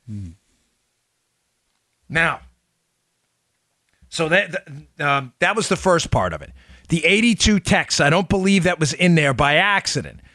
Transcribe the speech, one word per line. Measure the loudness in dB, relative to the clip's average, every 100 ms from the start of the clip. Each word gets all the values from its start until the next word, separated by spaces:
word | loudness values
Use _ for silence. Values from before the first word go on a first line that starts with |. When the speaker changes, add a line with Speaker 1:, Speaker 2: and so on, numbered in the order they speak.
| -16
Speaker 1:
Hmm. | -14 -14 -16 _ _ _ _ _ _ _ _ _ _ _ _ _ _ _ _ -8
Speaker 2:
Now, | -2 -2 -4 -12 _ _ _ _ _ _ _ _ _ _ _ _ _ _ _ _
so | -6 -2
that, | 0 -2 -8 -14
th-, | -20 -20 -6
um, | -2 -2 -4 -4
that | -2 -2
was | -2
the | -2
first | 2 0 0
part | -2 -2
of | -6
it. | -14 -20 _ -20 -4
The | 0 2
eighty-two | 4 2 2 2 2
texts, | 2 0 0 0
I | 2
don't | 2 0
believe | 0 2 2
that | 2 0
was | -2
in | 0 2 4
there | 2
by | 0 2 2
accident. | 2 0 -2 -6 -8 -14 -20